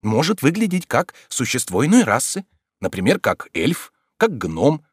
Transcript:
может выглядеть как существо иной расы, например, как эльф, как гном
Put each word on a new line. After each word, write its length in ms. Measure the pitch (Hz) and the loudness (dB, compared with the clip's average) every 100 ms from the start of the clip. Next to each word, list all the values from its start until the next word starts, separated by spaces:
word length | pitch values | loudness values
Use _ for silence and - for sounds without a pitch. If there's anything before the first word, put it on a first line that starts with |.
может 400 | 107 110 160 214 | 0 0 0 2
выглядеть 440 | 135 175 220 180 - | 0 2 0 -2 0
как 280 | 120 180 - _ | -2 -2 -8 _
существо 580 | - 127 127 - 95 147 | -6 -4 -4 -2 0 4
иной 160 | 226 | 4
расы, 420 | 185 107 - - 190 _ _ _ | 4 0 0 -6 -10 _ _ _
например, 400 | 92 - 92 - | -6 -2 0 2
как 280 | - 90 - | 0 -4 -6
эльф, 380 | - 82 170 - _ _ _ | -4 -2 -2 -10 _ _ _
как 200 | 226 143 | -2 0
гном 480 | 90 80 101 156 _ | -6 0 0 0 _